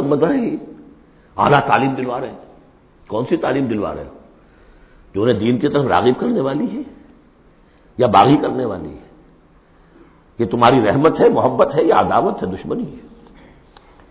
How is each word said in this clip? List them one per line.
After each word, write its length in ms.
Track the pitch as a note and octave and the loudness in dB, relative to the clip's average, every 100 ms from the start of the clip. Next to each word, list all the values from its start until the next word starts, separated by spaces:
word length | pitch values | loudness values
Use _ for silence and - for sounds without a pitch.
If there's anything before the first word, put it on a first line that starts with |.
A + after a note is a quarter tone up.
| C#4 | 0
مزہ 200 | C3+ D#3+ | 0 0
ہے 140 | C4 | 0
یہ، 180 | A#3 - - - - - _ _ _ - | -2 -6 -10 -20 -20 -20 _ _ _ -4
اعلیٰ 240 | G#2 C#3 - | 2 2 2
تعلیم 260 | A2 C3+ C3 | 0 0 -4
دلوا 240 | B2+ B2 | -6 -6
رہے 80 | B2 | -8
ہیں۔ 140 | G2+ - - _ _ _ _ - | -12 -20 -20 _ _ _ _ -8
کون 140 | G#2+ C3 | -6 -2
سی 60 | E3 | -2
تعلیم 280 | D3 C3+ B2+ | -2 -2 -2
دلوا 260 | A2 F2 D2 | -2 -4 -8
رہے 80 | |
ہو؟ 120 | C#2+ - - _ _ _ - - - - - F#2+ | -12 -18 -20 _ _ _ -20 -20 -20 -20 -10 -2
جو 80 | |
انہیں 160 | A#2 G#2+ | 0 2
دین 160 | G#2+ B2 | 0 0
کی 100 | C#3+ | 0
طرف 160 | C#3+ C3 | 0 0
راغب 320 | F2 A2+ C3 | 2 2 0
کرنے 220 | A#3+ A3 | -2 -2
والی 260 | C3+ C#3+ A3+ | -2 -4 -4
ہے 80 | B3 - - - _ _ _ _ _ _ _ _ - | -6 -12 -16 -20 _ _ _ _ _ _ _ _ -2
یا 100 | A#2+ | 4
باغی 280 | F#2+ A#2 D3+ | 6 6 4
کرنے 280 | C#3+ A#2+ A#2+ | 2 -4 -6
والی 240 | F#2 D2 | -6 -10
ہے؟ 140 | - - - _ _ _ _ _ _ _ - - _ _ - | -16 -20 -20 _ _ _ _ _ _ _ -20 -20 _ _ -6
یہ 60 | A#2 | -4
تمہاری 340 | A#2 A#2+ C3 | 2 4 4
رحمت 360 | G#2+ C3+ D#3 - | 2 2 2 4
ہے، 80 | A#3 | 2
محبت 380 | F3 A#2+ B2 G2+ - | 4 0 2 0 2
ہے 80 | |
یا 120 | E4 - | 2 2
عداوت 360 | F2 G#2 F#3+ - | 2 0 0 -4
ہے، 40 | F#2 | -6
دشمنی 340 | F#2 - - F3 | -8 -8 -8 -8
ہے؟ 180 | - - - - - - - _ _ - - - | -12 -20 -20 -20 -20 -20 -20 _ _ -20 -20 -20